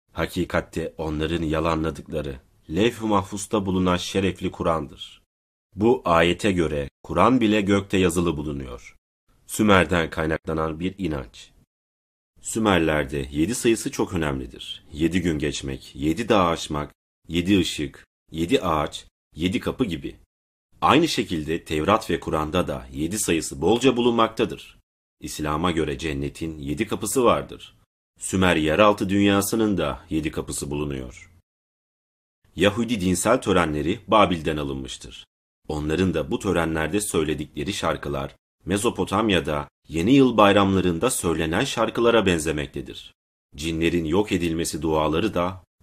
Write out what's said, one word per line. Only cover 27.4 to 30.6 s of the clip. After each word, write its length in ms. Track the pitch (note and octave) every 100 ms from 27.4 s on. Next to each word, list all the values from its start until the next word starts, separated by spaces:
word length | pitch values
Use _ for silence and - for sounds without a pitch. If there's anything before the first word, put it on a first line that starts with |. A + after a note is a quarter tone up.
| C2 - - _ _ _ _ _
Sümer 360 | - F#2+ F#2 E2+
yeraltı 540 | D2+ D#2+ G#2 G#2 G2+
dünyasının 680 | G2 G2+ G2+ G2 A2+ A2 F#2
da 280 | D2 C2 -
yedi 220 | D#2+ D2+
kapısı 400 | - C#2 C#2+